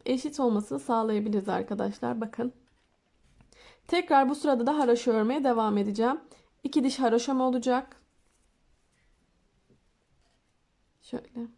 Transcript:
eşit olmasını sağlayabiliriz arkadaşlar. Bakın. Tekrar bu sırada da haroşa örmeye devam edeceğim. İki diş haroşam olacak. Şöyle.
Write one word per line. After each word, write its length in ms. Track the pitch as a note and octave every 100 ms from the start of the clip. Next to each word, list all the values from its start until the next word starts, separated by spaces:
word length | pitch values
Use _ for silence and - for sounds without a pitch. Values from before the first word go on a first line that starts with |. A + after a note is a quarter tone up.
| -
eşit 340 | B3+ D4+ D4
olmasını 380 | B3 G#3 G#3 C4+
sağlayabiliriz 680 | - A3+ A3 G#3+ G#3+ G#3 G3
arkadaşlar. 720 | F#3 F#3+ G3+ G3+ G3+ A#3+ A#3
Bakın. 320 | A3 A3+ B3 - _ _ _ _ _ _ _ _ _ - - - -
Tekrar 400 | F4 F4 C#4 C4
bu 60 |
sırada 320 | D4 D4 B3+ A#3+
da 120 | D4+
haroşa 320 | B3+ A#3 B3
örmeye 340 | A3 G#3+ D4
devam 340 | C4+ A#3 A3 G#3
edeceğim. 420 | G3+ G#3 A#3 D#4 - - _ _
İki 200 | C4+ D4+
diş 140 | C4 C4
haroşam 420 | B3 A#3 A#3+ C4
olacak. 560 | C4 B3+ B3+ B3 B3+ - _ _ _ _ _ _ _ _ _ _ _ _ _ _ _ _ _ _ _ _ _ _ _ _ _ _ _ _ _ _
Şöyle. 460 | - A#3+ - A#3+ A#3